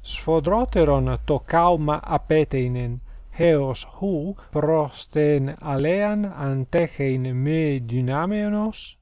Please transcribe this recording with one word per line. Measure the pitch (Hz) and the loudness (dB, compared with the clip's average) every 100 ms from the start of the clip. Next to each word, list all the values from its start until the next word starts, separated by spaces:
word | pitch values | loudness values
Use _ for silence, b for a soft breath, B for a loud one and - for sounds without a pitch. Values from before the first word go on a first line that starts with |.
σφοδρότερον | - - - 160 151 208 247 202 151 139 127 127 | -12 -10 0 0 2 0 2 2 4 4 2 -2
το | - 143 - | 0 -2 2
καύμα | 165 170 170 151 151 | 4 4 4 2 -2
απέτεινεν, | - 151 - 156 151 135 123 123 120 120 - b b - | -2 -4 2 2 2 0 -2 -2 -4 -6 -10 b b 0
έως | 170 156 135 127 - | 4 4 2 -4 -10
χου | - 196 175 160 196 B | -6 -2 -2 -4 -8 B
προς | 151 147 160 147 - - | -2 2 2 0 -6 -6
τεν | 156 147 147 135 - | 0 2 2 0 -6
αλέαν | 156 139 147 185 208 208 208 185 | -6 -2 0 0 0 0 -2 -4
αντέχειν | 139 135 131 170 165 - 139 131 131 127 | -4 -4 -2 0 0 -2 -2 0 -2 -2
με | 139 160 156 139 | 0 0 0 -2
δυνάμενος | 117 123 123 135 170 208 208 208 214 214 - - | -2 -2 -2 -2 -2 -2 -2 -2 -2 -6 -16 -20